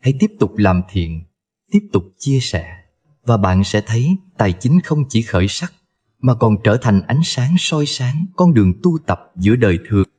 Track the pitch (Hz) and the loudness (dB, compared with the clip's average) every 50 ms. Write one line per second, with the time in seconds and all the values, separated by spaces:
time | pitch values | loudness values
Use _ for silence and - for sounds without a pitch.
0 | - 131 135 - 214 214 - - 104 95 - - 104 92 90 90 90 - - 95 | 0 -2 0 0 0 -2 0 -2 -4 -2 0 0 2 2 2 0 -2 -2 -4 -6
1 | 85 80 82 80 82 _ _ _ _ _ _ _ _ _ - 202 208 202 - 95 | -4 -4 -8 -10 -12 _ _ _ _ _ _ _ _ _ 0 0 0 2 -4 -4
2 | 87 - _ _ - 139 135 131 120 - - 90 82 85 - - _ _ _ _ | -4 -4 _ _ -6 -2 -2 -2 -2 -4 -6 -6 -8 -8 -18 -20 _ _ _ _
3 | _ _ _ _ _ 120 117 107 98 92 92 95 98 - - 107 101 - 110 117 | _ _ _ _ _ 0 0 2 2 2 2 2 0 2 0 -4 -2 -2 -2 -2
4 | 123 151 190 190 - _ _ - 113 98 87 - - 123 147 180 - - 160 151 | 0 0 0 -2 -4 _ _ -2 0 0 0 -2 0 2 2 2 2 2 -2 -2
5 | 143 - - 110 113 - - 95 92 101 - - 170 175 _ _ _ _ _ _ | -2 -2 -2 -4 -4 0 0 0 0 0 -2 -6 -10 -10 _ _ _ _ _ _
6 | _ _ _ _ - 127 123 117 - 110 107 101 - 107 104 110 - 123 104 95 | _ _ _ _ 0 0 0 2 2 0 0 2 2 0 0 2 2 2 2 2
7 | 92 - 120 143 165 - - - 123 135 175 180 - - 170 151 147 143 - - | 2 0 0 0 0 -2 -2 -4 -2 0 0 0 0 0 -2 -2 -2 -4 -4 -6
8 | 131 123 135 151 175 190 - - 180 175 160 117 104 92 90 - - 180 165 80 | -4 -4 -4 -4 -6 -6 -2 2 2 4 4 4 2 2 0 0 0 0 0 0
9 | - - 92 - - _ _ 87 92 101 113 123 117 101 90 82 - - 107 101 | -2 -4 -6 -6 -6 _ _ -2 0 2 2 4 2 2 0 0 -2 -2 0 0
10 | 95 - _ | 0 0 _